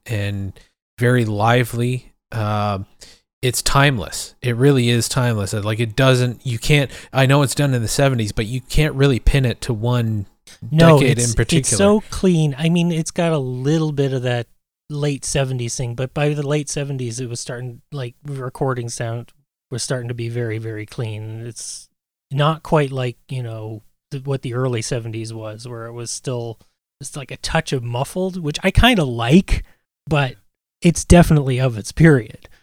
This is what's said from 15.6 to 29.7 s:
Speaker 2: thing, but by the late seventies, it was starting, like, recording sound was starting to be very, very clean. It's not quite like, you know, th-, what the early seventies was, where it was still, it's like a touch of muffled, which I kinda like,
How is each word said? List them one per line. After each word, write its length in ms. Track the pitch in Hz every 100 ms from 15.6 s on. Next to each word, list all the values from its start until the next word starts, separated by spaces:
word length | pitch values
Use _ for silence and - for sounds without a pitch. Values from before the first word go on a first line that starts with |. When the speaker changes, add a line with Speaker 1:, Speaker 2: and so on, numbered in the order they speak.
| 117 -
Speaker 2:
thing, 180 | 120
but 200 | 120 131
by 160 | - 147
the 160 | 147 139
late 240 | 151 143
seventies, 500 | 151 143 135 120 113
it 80 | 123
was 120 | 117
starting, 420 | - 120 127 120 _
like, 240 | 147 120 -
recording 640 | 147 135 127 - 135 123 117
sound 440 | - 117 120 113 _ _ _ _
was 100 | 120
starting 260 | - 127 120
to 60 |
be 140 | 123 117
very, 300 | 120 117 110
very 260 | 113 107
clean. 560 | 107 - 110 107 110 113 117
It's 420 | - - - - _ _ _ _
not 320 | 139 147 156
quite 300 | - 156 139
like, 240 | 135 123 - -
you 120 | 131
know, 400 | 117 110 110 110 - _ _
th-, 140 | 139
what 180 | 135 135
the 100 | 135
early 300 | 123 131 117
seventies 500 | - 123 113 110 110
was, 340 | 113 107 110 123
where 200 | 117 117
it 60 |
was 180 | 120 117
still, 500 | - 139 120 117 - _ _ _ -
it's 160 | - 143
like 140 | 135
a 80 | 135
touch 340 | - 165 -
of 100 | 139
muffled, 540 | 120 120 139 185 185 180
which 220 | 151 151
I 80 | 196
kinda 320 | - 233 214
like, 600 | 135 117 117 175 - - -